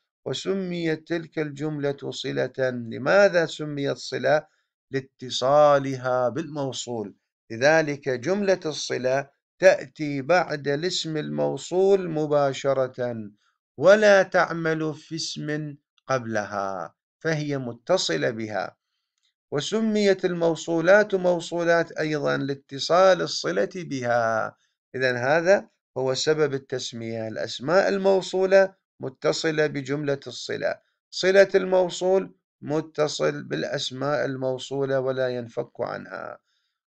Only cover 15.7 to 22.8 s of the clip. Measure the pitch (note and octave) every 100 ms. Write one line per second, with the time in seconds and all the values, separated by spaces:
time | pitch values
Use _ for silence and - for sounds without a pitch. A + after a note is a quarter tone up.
15.7 | C#3+ _ _ - C3 A2+ A2 G2 G2+ G2
16.7 | F#2 D#2+ _ _ _ D#3+ D3+ D3 C#3 B2
17.7 | A#2+ - F3+ - D#3+ C3 A2+ G#2+ G2+ E2+
18.7 | - _ _ _ _ _ _ _ C#3+ -
19.7 | G#3+ A3 G#3+ G3+ F#3+ F3+ F3 E3 D#3+ -
20.7 | E3 E3+ G#3 G#3 F#3+ F3+ E3+ E3+ F3 E3+
21.7 | E3+ E3 - D#3 D3+ C#3+ C#3+ C#3 C#3 _
22.7 | C3+